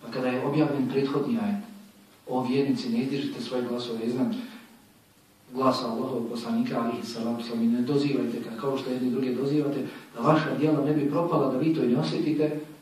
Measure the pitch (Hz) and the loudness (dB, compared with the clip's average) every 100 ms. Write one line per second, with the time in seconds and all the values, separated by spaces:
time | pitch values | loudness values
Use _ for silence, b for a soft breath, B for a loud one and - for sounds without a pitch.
0 | - 127 127 127 135 151 151 135 127 135 | -8 -4 -2 0 0 2 2 2 0 2
1 | 139 143 123 113 104 101 - - - - | 0 0 0 0 0 -2 -6 -16 -20 -20
2 | - - - 127 123 135 139 120 117 113 | -20 -20 -4 -2 0 2 2 0 0 0
3 | 131 - - - 113 123 117 120 120 113 | 0 -2 -4 -6 -4 -4 -2 -4 -4 -4
4 | 113 127 120 101 B B B - - - | -2 0 0 -2 B B B -20 -20 -20
5 | _ _ _ _ - 127 131 123 120 113 | _ _ _ _ -12 0 2 2 -2 -4
6 | - 123 113 - - 113 - - 117 123 | -2 -2 -4 -6 -2 0 0 0 -2 -4
7 | 104 113 117 117 - 117 117 120 120 143 | -6 -6 -4 -4 -4 0 2 2 2 2
8 | 143 120 117 117 110 113 135 135 127 127 | 4 2 0 -2 -6 -4 -2 -2 -2 -2
9 | 123 123 127 117 139 151 139 - - B | 0 0 0 0 2 2 2 0 -4 B
10 | B - 135 156 - 127 151 147 147 151 | B -2 4 4 4 0 2 2 2 2
11 | 139 170 170 156 135 127 160 156 120 127 | 2 0 2 2 2 2 2 2 4 2
12 | 160 - 151 147 151 147 - - | 2 0 0 2 0 0 -8 -16